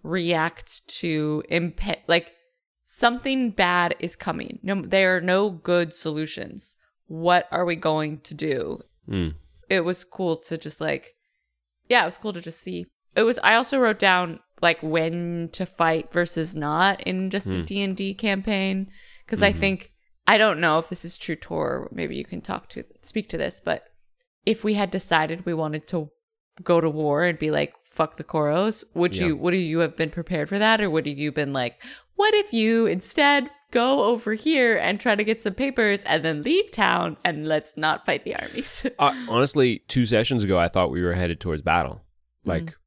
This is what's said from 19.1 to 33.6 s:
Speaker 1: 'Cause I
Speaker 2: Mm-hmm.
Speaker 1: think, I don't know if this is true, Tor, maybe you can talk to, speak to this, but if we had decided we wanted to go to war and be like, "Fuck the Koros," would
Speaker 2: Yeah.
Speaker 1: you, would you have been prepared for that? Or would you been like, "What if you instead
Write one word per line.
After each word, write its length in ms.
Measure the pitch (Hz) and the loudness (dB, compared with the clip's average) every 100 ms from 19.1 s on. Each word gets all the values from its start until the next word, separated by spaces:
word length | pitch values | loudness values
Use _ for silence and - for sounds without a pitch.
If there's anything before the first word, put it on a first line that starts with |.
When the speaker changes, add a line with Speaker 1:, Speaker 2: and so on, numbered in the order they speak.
| - - | -20 -6
Speaker 1:
'Cause 140 | 202 | 2
I 80 | 196 | 2
Speaker 2:
Mm-hmm. 80 | 85 | 4
Speaker 1:
think, 320 | 190 92 - _ _ _ - | 0 -2 -8 _ _ _ 4
I 100 | 202 | 6
don't 220 | 214 156 | 4 4
know 180 | 165 156 | 2 2
if 100 | 165 | 0
this 140 | 175 170 | -10 -10
is 120 | - | -10
true, 180 | - 156 | -8 -8
Tor, 540 | - 165 151 - - | -6 -4 -2 -4 -8
maybe 240 | - - 65 | -8 -6 -8
you 100 | - | -10
can 160 | 180 | -12
talk 260 | - - - | -8 -10 -10
to, 140 | - - _ | -16 -16 _
speak 280 | - 220 202 | -8 -8 -6
to 80 | 160 | -6
this, 240 | 151 - | -6 -6
but 200 | - - _ _ _ _ _ _ - | -4 -4 _ _ _ _ _ _ -2
if 180 | 220 | 0
we 120 | 214 208 | 0 0
had 160 | 196 | 0
decided 540 | 196 - 165 156 165 175 | -4 0 0 2 -4 -4
we 80 | |
wanted 340 | 160 156 151 - | -2 -2 -6 -6
to 220 | 175 151 _ _ _ _ - | -6 -6 _ _ _ _ -10
go 160 | 175 170 | 2 4
to 80 | 160 | 4
war 340 | 151 151 143 | 0 0 2
and 140 | 175 160 | 2 0
be 100 | 151 | 0
like, 220 | 151 147 - _ | 0 -2 -6 _
"Fuck 320 | - 156 - | -2 -2 -2
the 60 | |
Koros," 600 | 151 160 147 156 214 214 - | -4 0 2 2 0 -2 -8
would 220 | - 175 190 | -2 0 2
Speaker 2:
Yeah. 120 | 180 | 0
Speaker 1:
you, 80 | 151 | 0
would 180 | 175 185 | 0 0
you 240 | 165 160 | 0 0
have 160 | 160 - | 0 0
been 120 | 160 | -4
prepared 380 | - 165 170 - | -4 -6 -4 -2
for 100 | 196 | 0
that? 220 | 214 220 | 2 2
Or 80 | 202 | 2
would 180 | 160 147 | 0 -2
you 240 | 139 151 | -4 -4
been 200 | 143 143 | -2 -2
like, 280 | 139 120 - - - _ - | -2 -4 -6 -20 -20 _ 0
"What 180 | 427 427 | 2 2
if 180 | 403 | 2
you 320 | 226 220 226 220 | 2 4 4 2
instead 640 | 185 - - 285 285 269 - | 0 -4 2 4 4 0 -12